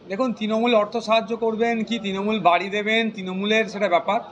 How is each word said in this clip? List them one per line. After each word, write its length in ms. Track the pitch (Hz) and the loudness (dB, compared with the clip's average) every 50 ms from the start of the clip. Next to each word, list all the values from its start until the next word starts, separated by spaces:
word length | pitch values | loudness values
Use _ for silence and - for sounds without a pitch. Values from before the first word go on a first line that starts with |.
| - 175 | -12 -8
দেখুন, 240 | 196 196 254 254 208 | -4 -2 -2 -2 -2
তৃণমূল 420 | - 214 208 220 220 233 240 240 | -2 -2 -2 0 2 2 4 4
অর্থ 220 | 214 208 208 - | 4 4 2 -2
সাহায্য 400 | 233 214 208 220 226 208 190 233 | -4 -2 0 2 2 2 0 -4
করবেন 480 | 226 233 226 220 214 233 233 233 226 214 | -2 -2 -2 0 0 0 0 0 0 -2
কি 140 | 214 226 214 | -4 -4 -4
তৃণমূল 420 | 190 196 190 196 196 214 220 214 | -4 -4 -4 -2 -2 -2 0 2
বাড়ি 300 | 170 175 170 175 185 196 | 4 4 4 4 2 -2
দেবেন, 400 | 196 208 208 214 220 226 226 220 | -4 -2 0 0 2 2 0 0
তৃণমূলের 540 | 208 202 185 185 185 190 202 208 214 220 220 | -2 -6 -6 -6 -6 -4 -2 0 2 2 0
সেটা 240 | 196 - 202 208 190 | 0 -2 -2 0 2
ব্যাপার। 320 | 170 165 - - 202 240 - - | 2 2 2 2 -2 -2 -4 -6